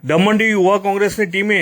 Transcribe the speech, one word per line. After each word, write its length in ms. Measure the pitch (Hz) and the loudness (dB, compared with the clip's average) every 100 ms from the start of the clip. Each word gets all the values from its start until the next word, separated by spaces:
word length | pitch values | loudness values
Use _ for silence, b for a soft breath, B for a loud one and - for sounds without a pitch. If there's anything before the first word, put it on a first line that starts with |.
| 127 | 0
દમણ 300 | 160 196 214 | 2 2 2
દીવ 120 | 220 | 0
યુવા 280 | 208 180 202 196 | 2 2 2 0
કોંગ્રેસની 400 | 196 202 208 202 | -2 -2 -2 -4
ટીમે 320 | 190 208 202 | -4 -2 -2